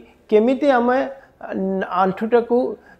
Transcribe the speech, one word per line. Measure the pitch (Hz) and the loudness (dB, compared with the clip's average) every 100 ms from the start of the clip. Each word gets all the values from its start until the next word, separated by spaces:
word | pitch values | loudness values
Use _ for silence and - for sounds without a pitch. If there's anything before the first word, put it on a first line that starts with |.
| - _ _ | -8 _ _
କେମିତି | 214 233 262 294 | 2 4 2 2
ଆମେ | 247 240 254 269 - - _ - 220 190 190 - | 2 2 0 -2 -8 -20 _ -12 -6 -4 -4 -4
ଆଣ୍ଠୁଟାକୁ, | 180 190 185 220 240 233 240 262 - - - | 0 0 -2 0 0 2 0 -2 -6 -16 -14